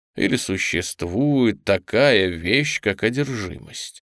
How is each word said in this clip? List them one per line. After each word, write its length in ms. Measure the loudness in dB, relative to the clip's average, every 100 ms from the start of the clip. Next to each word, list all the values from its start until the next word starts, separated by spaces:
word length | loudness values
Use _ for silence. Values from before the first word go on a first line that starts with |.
| _ -4
или 200 | 0 0
существует 1300 | -2 -4 -2 -4 -4 -6 -4 0 2 4 4 2
такая 640 | 0 0 0 2 4 4 2
вещь, 540 | 0 0 0 0 -2
как 220 | -2 0
одержимость. 960 | 0 0 -4 -4 -8 -10 -14 -14 -14 -16 _